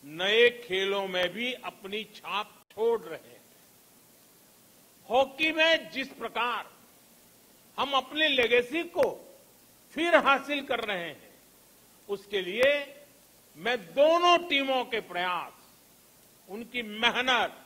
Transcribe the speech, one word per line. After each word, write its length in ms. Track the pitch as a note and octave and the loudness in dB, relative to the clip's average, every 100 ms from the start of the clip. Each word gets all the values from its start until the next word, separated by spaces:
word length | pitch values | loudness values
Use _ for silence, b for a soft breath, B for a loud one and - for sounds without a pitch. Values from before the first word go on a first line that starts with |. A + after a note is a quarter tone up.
| C#3+ | -14
नए 440 | D#3+ F#3+ A3 A#3+ | -4 2 6 6
खेलों 580 | A#3+ - F#3 G3 G3+ G3 | 4 -6 -2 0 -2 -2
में 200 | F3+ F3+ | -2 -2
भी 240 | F#3 B3 | -4 -8
अपनी 520 | B3 F#3 - G3 G#3 | -6 -12 -14 -10 -10
छाप 600 | G#3+ - D#3 G3 G#3 - _ | -10 -14 -8 -8 -8 -16 _
छोड़ 280 | - A3+ A3+ | -2 0 0
रहे 300 | E3 D#3 A#2 | -4 -14 -16
हैं। 140 | A#2+ _ _ _ _ _ _ _ _ _ _ _ _ _ _ _ _ - | -20 _ _ _ _ _ _ _ _ _ _ _ _ _ _ _ _ 0
हॉकी 420 | A#3+ C4+ - D#4 | 2 2 0 -2
में 380 | D#4+ D#4+ E4 - | 2 2 2 -2
जिस 180 | B3 C4+ | -10 -10
प्रकार 600 | - A3+ A3+ A#3+ A3 - - - _ _ _ _ _ _ _ _ - | -10 -8 -4 -4 -4 -10 -20 -20 _ _ _ _ _ _ _ _ -8
हम 140 | C4 | -2
अपनी 360 | C4+ B3+ D4 D#4 | -2 -2 0 2
लेगेसी 540 | C4 A#3 A#3+ A#3+ D#4+ | 2 2 2 0 -6
को 540 | E4+ F#4 A#3 - - - - _ _ _ _ | -4 0 0 -2 -18 -20 -20 _ _ _ _
फिर 240 | - E4+ | -4 4
हासिल 520 | D#4+ B3 C#4 C4 C#4+ C#4 | 4 6 2 0 -6 -4
कर 140 | A#3+ | -4
रहे 280 | A3 F#3+ E3 | -4 -6 -6
हैं, 260 | C3 - - _ _ _ _ - _ - | -12 -20 -20 _ _ _ _ -20 _ -10
उसके 320 | G3 - G3+ | -10 -4 -6
लिए 640 | F3+ G#3 C4+ C#4+ C#4 - - _ _ _ _ D3+ | -4 0 2 2 -4 -16 -20 _ _ _ _ -8
मैं 380 | G3+ B3 E3+ | -4 -4 -4
दोनों 440 | E3 D4+ E4+ F4 F4 | 4 6 6 6 4
टीमों 460 | F4 C#4+ C4+ C4 | 4 -2 0 -2
के 160 | A#3 A3+ | -2 -6
प्रयास, 520 | - F3 F3+ F3 B2+ - - - _ _ _ _ _ _ - | -6 -4 -2 -2 -6 -14 -20 -20 _ _ _ _ _ _ -16
उनकी 340 | G3+ A#3+ B3 | -14 -8 -8
मेहनत 800 | A3 G#3 A#3 G#3+ B3+ A#3+ F3+ - | -8 -2 0 2 2 2 0 -4